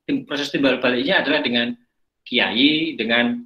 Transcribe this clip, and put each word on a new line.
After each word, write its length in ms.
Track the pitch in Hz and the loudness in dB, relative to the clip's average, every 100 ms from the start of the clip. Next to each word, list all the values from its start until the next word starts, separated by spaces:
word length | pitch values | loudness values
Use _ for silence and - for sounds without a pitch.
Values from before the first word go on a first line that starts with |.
| - | -6
tim-, 160 | 139 | -6
proses 240 | 120 143 143 | -4 -6 -4
timbal 320 | 156 139 127 | 0 0 2
baliknya 400 | 127 123 135 185 | 0 0 2 0
adalah 240 | 135 151 | 2 0
dengan 320 | 135 120 120 120 _ _ _ _ | 0 0 -2 -6 _ _ _ _
kiai, 720 | - 120 95 107 143 156 165 139 | -4 0 0 2 2 2 -2 -4
dengan 480 | 214 117 120 120 | 0 2 2 -2